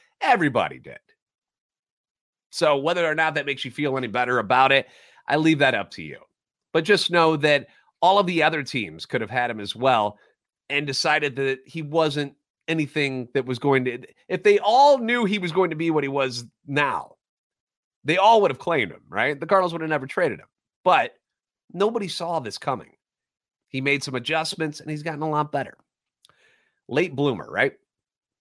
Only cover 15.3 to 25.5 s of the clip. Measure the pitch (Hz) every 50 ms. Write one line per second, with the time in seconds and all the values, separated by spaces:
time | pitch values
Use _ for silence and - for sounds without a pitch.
15.3 | 214 202 180 165 156 190 185 165 160 156 170 165 156 151 143 135 139 139 135 131
16.3 | 120 120 117 - _ _ _ 143 139 147 143 131 101 78 - - _ _ _ _
17.3 | _ _ _ _ _ _ _ _ _ _ _ _ _ _ - 139 170 185 196 220
18.3 | 233 214 196 156 131 - - 170 165 135 107 80 - - _ _ 85 104 120 143
19.3 | 147 135 151 - 202 190 185 175 165 160 160 156 156 139 131 135 - 190 175 135
20.3 | 95 - - _ _ _ _ _ _ _ _ 180 175 135 117 - - _ _ _
21.3 | _ _ _ _ _ _ _ _ - 175 202 226 233 226 202 160 - - 170 175
22.3 | 170 156 120 107 - - - 147 131 92 - - _ _ _ _ _ _ _ _
23.3 | _ _ _ _ _ _ _ _ - 131 135 139 143 139 - 139 127 123 117 143
24.3 | 160 156 156 - - 165 160 151 147 - - 156 151 147 147 165 151 143 156 156
25.3 | 151 151 147 151